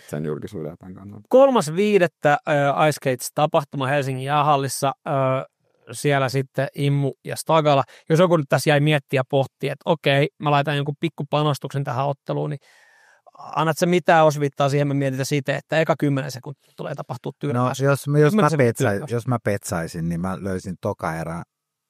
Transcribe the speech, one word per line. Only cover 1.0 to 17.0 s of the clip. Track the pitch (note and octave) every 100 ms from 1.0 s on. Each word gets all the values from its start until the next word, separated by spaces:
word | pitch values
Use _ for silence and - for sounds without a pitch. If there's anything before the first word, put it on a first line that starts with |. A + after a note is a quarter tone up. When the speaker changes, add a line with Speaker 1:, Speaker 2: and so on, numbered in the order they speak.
| G2+ G#2 -
Speaker 2:
Kolmas | B3+ C#4 A#3+ C#3+
viidettä, | E3 G#3 G3+ F3 - D3 D3 -
ö, | D3 C#3+ C3+ D#3
Ice |
Skates-tapahtuma | D3 C#3+ B2+ - - D3+ E3 D3 C#3+ C3
Helsingin | D3 C3+ C3
jäähallissa, | C3+ D3 C#3+ C#3+ C3+ - C#3 - -
ö, | C#3 C3 C3 - _ _ _ -
siellä | A#2 D3 C#3 C3
sitten | C3+ C3+ - C3+
Immu | - C#3 C#3+ C#3 -
ja | C#3 C3+
Stagala. | - E3 D3+ C#3 - - -
Jos | D#3+
joku | F3+ E3+
nyt | C#3+
tässä | D3 D#3+
jäi | D3
miettiä | D3 D3+ - C3
ja | B2+
pohtia, | C#3 C3 - -
että | C#3+ -
okei, | E3 C#3+ C#3 D3+ -
mä | D3+
laitan | C#3+ C#3+ C#3+
jonkun | C#3+ C#3+
pikkupanostuksen | E3+ - D3+ D3 D3+ C#3 C#3 C#3
tähän | C#3+ B2+ C#3+
otteluun, | C#3+ - D3 D3+
niin | C#3+ _ _ _ _ _ _ - -
annat | - - D#3+ D3+
sä | F3
mitään | F3+ F3+ E3 D#3
osviittaa | D3 C#3+ - C#3
siihen, | C#3+ C#3+
me |
mietitään | C#3 C#3 C3 C3+
siitä, | D3 C3+ C#3
että | - D#3
eka | D#3+ D#3
kymmenen | D3 C#3 C#3+
sekuntia | B2+ C#3+ C#3 _ -
tulee | -
tapahtua | D3